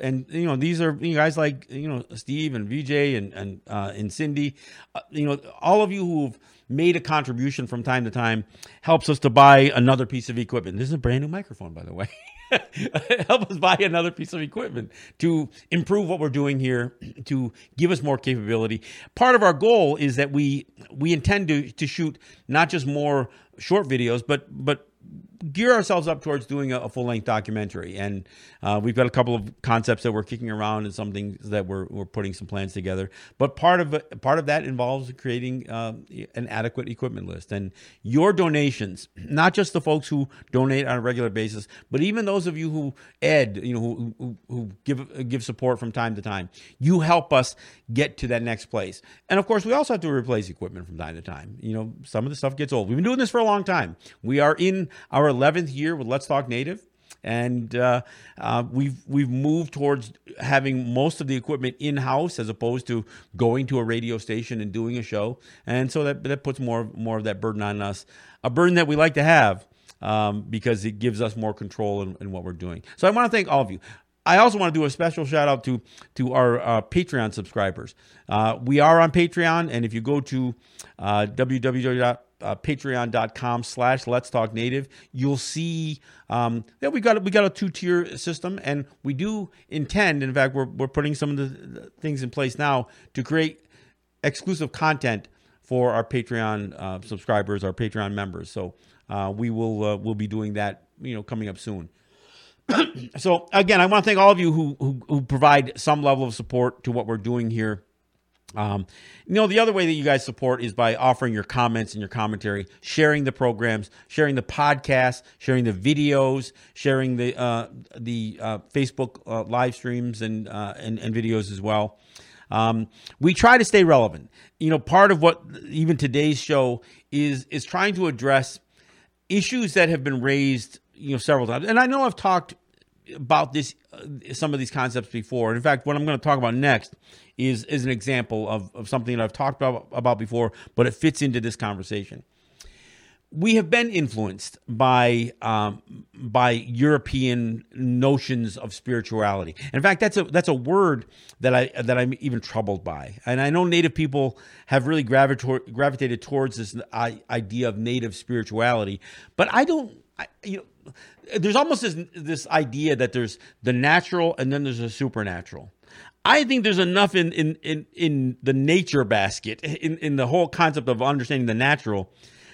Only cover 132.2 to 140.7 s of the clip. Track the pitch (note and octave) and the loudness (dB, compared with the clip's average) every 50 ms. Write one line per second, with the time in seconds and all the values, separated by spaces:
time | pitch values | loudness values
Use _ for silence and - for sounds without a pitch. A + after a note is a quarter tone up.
132.2 | - F#3+ F#3 F3 F3 - - _ _ _ _ _ _ _ _ _ _ - - D3+ | 0 2 2 2 0 -4 -20 _ _ _ _ _ _ _ _ _ _ -20 -14 -12
133.2 | C3+ B2 D#3 D3+ D#3 B2 C3+ D3+ C3+ - - _ _ _ - - - D3+ C#3+ B2+ | 2 4 4 4 4 2 -2 -4 -4 -4 -10 _ _ _ -20 -18 -16 -14 -14 -14
134.2 | - - C3 - E3 D3 C#3+ C3+ B2+ - - C#3 B2+ B2 A2+ B2 A2 - - A#2 | -14 -14 -6 -4 -2 -2 0 -2 -4 -4 -2 -2 -2 -2 -2 -4 -6 -6 -8 -8
135.2 | G#2+ - B2+ B2 A2+ A2 A#2 A#2+ B2 D3+ C#3 B2 - C#3+ D3 D3 D3+ D#3 C#3 B2 | -8 -4 -2 0 0 0 0 2 2 2 2 2 0 -2 -2 -2 0 -2 -2 -2
136.2 | - D3+ C#3+ C3 B2 A2+ A#2 B2+ C#3+ C#3+ B2 G2+ - - - _ _ _ - - | 0 0 2 2 2 0 0 2 4 4 2 2 0 -8 -20 _ _ _ -20 -20
137.2 | _ _ _ - B2+ C3 B2 A2 A2+ - D#3 C3+ B2 C3 B2+ A2 G2 C3 C3 B2 | _ _ _ -2 -2 0 0 -2 -4 -4 -4 -2 -2 -2 -4 -4 -2 -2 -2 -2
138.2 | A2+ - A2+ G#2+ G#2+ G2+ A2 A2 F#2+ - _ - G#2+ - C#3 B2 A2+ B2 B2 A#2 | -2 -4 -4 -6 -4 -4 -4 -6 -6 -10 _ -14 -8 -4 -4 -4 -2 -2 -2 -2
139.2 | A2 G#2 - - C3+ C#3 C3 - C#3 C3 B2 - - - - B2 A#2 B2+ A#2 G#2 | -2 -4 -2 -2 -4 -4 -2 0 -2 -2 -2 -2 -8 -8 -8 -2 0 0 0 0
140.2 | A#2 G#2+ A#2 A#2 A#2 G#2+ - - - - | -2 -4 0 0 0 0 -2 -8 -20 -8